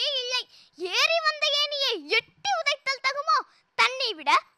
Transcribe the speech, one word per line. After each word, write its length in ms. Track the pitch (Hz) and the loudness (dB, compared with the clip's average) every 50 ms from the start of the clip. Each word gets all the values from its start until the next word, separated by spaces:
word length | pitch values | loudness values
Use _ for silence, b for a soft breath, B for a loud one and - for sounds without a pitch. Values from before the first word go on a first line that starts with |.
| 494 587 571 | -2 -2 -2
இல்லை. 280 | 523 494 494 508 494 453 _ b b b b b - 349 349 | -2 -4 -2 -4 -4 -6 _ b b b b b -10 -8 -4
ஏறி 300 | 381 480 571 659 659 659 | 0 2 2 2 2 2
வந்த 240 | 640 622 622 587 605 605 571 | 0 0 -2 0 0 0 2
ஏணியை 380 | 571 587 587 587 554 554 508 480 349 285 302 | 2 0 0 -2 -2 -2 -2 -2 -4 -4 0
எட்டி 400 | 403 466 480 - _ _ - 807 784 | 0 0 0 -2 _ _ -4 -2 0
உதைத்தல் 520 | 659 640 571 605 554 - 539 554 480 - | 0 0 0 -2 -2 -2 -4 -4 -2 -2
தகுமோ? 340 | 523 571 571 571 659 640 523 - b b b b b _ - | -4 -2 -2 0 2 2 2 0 b b b b b _ 0
தன்னை 320 | 453 480 508 523 539 466 392 | 2 2 2 -2 -4 -4 -4
விட 180 | 311 277 285 320 - - _ _ | -4 0 2 2 2 2 _ _